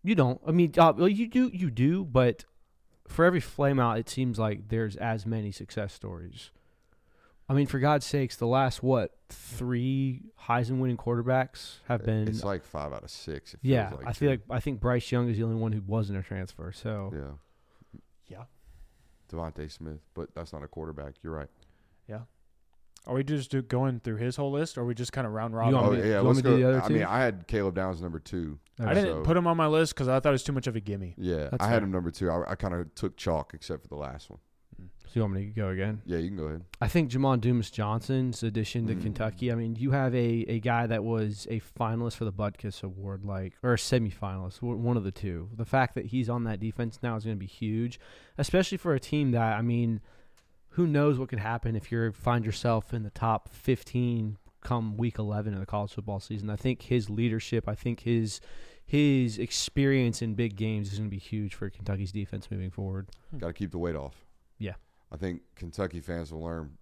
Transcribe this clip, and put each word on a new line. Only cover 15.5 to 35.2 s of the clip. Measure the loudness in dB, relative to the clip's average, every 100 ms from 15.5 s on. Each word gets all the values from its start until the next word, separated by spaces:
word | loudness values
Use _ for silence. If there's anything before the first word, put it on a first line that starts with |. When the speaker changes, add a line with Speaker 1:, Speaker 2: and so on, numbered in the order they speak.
| 0
Speaker 1:
one | 0
who | -2
wasn't | 0 -2 0 -4
a |
transfer. | -6 -6 -8 -10 -12
So | -10 -8 -6 -6
Speaker 2:
Yeah. | -8 -10 -14 _ _ _ _ -20 -20 _ _ _
Speaker 3:
Yeah. | -20 -20 _ -20 -20 -20 _ _ _ _
Speaker 2:
DeVonta | -8 -8 -8 -12
Smith, | -10 -12 -12 _
but | -12 -10
that's | -10 -12
not | -12
a | -12
quarterback. | -10 -10 -10 -12 -12
You're | -8
right. | -8 -8 _ _ _ _ _ -14
Speaker 3:
Yeah. | -14 -14 _ _ _ _ _ -20 -20 -4
Are |
we | -2
just | 0 -2 -2
do, | -4
going | 0 0 2 0
through | -4 -2
his | -2 -2
whole | -2
list, | -2 -2 -2
or |
are |
we | -4
just | -2 -4
kinda | -4 -4
round | -4 -4
Speaker 1:
You | 2
Speaker 3:
robin? | 4
Speaker 1:
want | 6 6
Speaker 2:
Oh, |
Speaker 1:
me | 4
to, |
Speaker 2:
yeah, | 4 4
Speaker 1:
you |
want | 6
Speaker 2:
let's | 6
Speaker 1:
me |
to | 6
do |
Speaker 2:
go. | 6
Speaker 1:
the | 6 4
other |
Speaker 2:
I | 4
Speaker 1:
two? |
Speaker 2:
mean, | 2
I | 4 2
had | 2 0 -2
Caleb | 0 2
Downs | 0 -2 -2
number | -6 -8
two. | -6 -4 -4 -8 _ -4
Speaker 1:
Okay. | 2
Speaker 3:
I |
didn't | 2 2
Speaker 2:
So | 0
Speaker 3:
put | 2 4
him | 4
on | 2
my | 4
list | 4 2 0
'cause | 2
I | 4
thought | 4
it |
was | 2
too | 0
much | -2 -2
of | -4
a |
gimme. | -6 -6 -8 -4
Speaker 2:
Yeah, | -2 0 0
Speaker 1:
That's | 0
Speaker 2:
I | 4
had | 4
Speaker 1:
fair. |
Speaker 2:
him | 4
number | 0 -2
two. | 0 0
I, | 0 -2
I |
kinda | -4 -2 -4 -6
took | -6 -6 -4
chalk | -2 0 -2
except | -14 -10 -10
for | -10
the | -10
last | -10 -10 -16
one. | -20 _ _ _ -18 -18 -18 -6
Speaker 1:
So |
you | 0